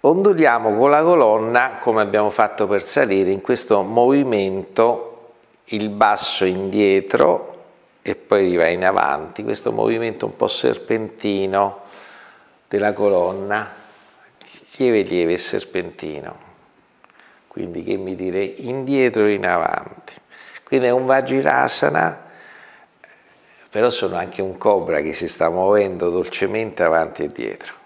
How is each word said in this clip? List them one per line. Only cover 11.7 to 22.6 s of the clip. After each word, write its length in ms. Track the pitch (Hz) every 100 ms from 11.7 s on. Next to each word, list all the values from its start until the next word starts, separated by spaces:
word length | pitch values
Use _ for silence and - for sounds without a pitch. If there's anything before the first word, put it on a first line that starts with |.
| - - - - - - - _ _ _
della 240 | 101 104
colonna, 760 | 101 104 95 87 98 98 104 107 - - - _ _ _ _ - - _ -
lieve 260 | 127 110
lieve 340 | 95 87 82 87
serpentino, 1000 | - 98 - 95 87 - 78 73 80 82 - _ _ _ _ _ _ _ - _ _
quindi 340 | - 90 87
che 140 | 85 98
mi 180 | 95
direi 540 | 92 92 92 95 - 131
indietro 580 | 131 131 139 127 107 104
e 80 |
in 100 | 101
avanti. 680 | 92 90 82 - - - - - _ - - -
Quindi 240 | - 135 123
è 40 |
un 160 | 123 127
Vajrasana, 1160 | 135 131 135 147 131 131 - 147 78 - - - - - -